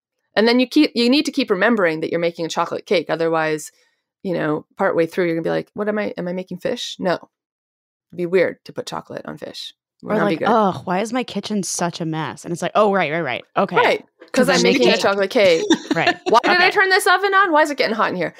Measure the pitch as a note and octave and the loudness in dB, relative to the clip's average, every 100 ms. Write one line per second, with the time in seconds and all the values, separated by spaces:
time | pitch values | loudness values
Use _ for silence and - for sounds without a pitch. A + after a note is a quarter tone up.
0 | _ _ _ - A3+ B3 B3+ D4+ D4+ - | _ _ _ 0 4 4 4 4 2 2
1 | A#3+ C#4+ D4 - A#3+ F#3 G#3 A#3 F3 D#3 | 2 2 2 -2 0 2 2 2 0 0
2 | D#3+ E3+ E3+ F3 D#3+ - E3+ - - F#3+ | -4 -2 -2 -4 -6 -4 -4 -4 -2 -2
3 | D3 D#3+ E3 D#3+ D#3 D#3 - _ _ _ | 0 -2 0 0 0 -4 -8 _ _ _
4 | _ _ G3 E3 D#3 D3+ - - G3 E3 | _ _ -6 -4 -2 -4 -6 -4 -2 0
5 | E3 - F3 E3 E3+ E3 D#3+ - G#3 G#3+ | 0 0 -2 -2 -2 -4 -6 -6 -4 -4
6 | G3+ - F3 F#3 F#3 F3+ F3+ A#3+ - - | -4 -6 -6 -6 -8 -8 -6 -6 -8 -6
7 | F3+ E3 - _ _ _ _ _ _ _ | -2 -4 -6 _ _ _ _ _ _ _
8 | _ E3+ F3 F#3 C#3+ - - - - D#3 | _ -8 -2 0 0 -4 -16 -14 -10 -10
9 | - - - D3+ - - - - _ _ | -10 -14 -12 -14 -14 -14 -18 -20 _ _
10 | - G3+ G3 D#3+ - A3+ G3+ - - F3+ | -6 -2 0 0 2 2 2 -2 -4 -4
11 | A3 B3+ A#3+ G3+ - G#3+ F3+ - F3 - | -2 -6 -6 -8 -6 -4 -4 -4 -4 -4
12 | D#3+ D#3 C#3+ - E3 E3+ F3+ - G#3+ G3 | -6 -4 -6 -8 -10 -6 -2 2 2 2
13 | D#3 D#3+ D3+ A#2 - - F#3 A4 A#4 E3+ | 0 -2 -4 -6 -6 -2 0 2 2 0
14 | - _ - - - - - C#4+ - G#3+ | -6 _ -4 0 2 4 4 4 4 4
15 | G#3 G3 G3 B3 F#3+ E3 - D#4+ - E3+ | 2 0 0 4 4 4 2 0 0 0
16 | D#3 F4+ - A#3 - F4+ F#4 G4+ F#4+ F#4+ | 0 0 2 2 4 4 4 4 2 2
17 | F#4+ F#4 G4 G4 G4 D4+ D#4 C4+ - G#3+ | 2 2 2 2 4 4 2 0 -2 0
18 | F#3 F3+ D#3 | -2 -2 -6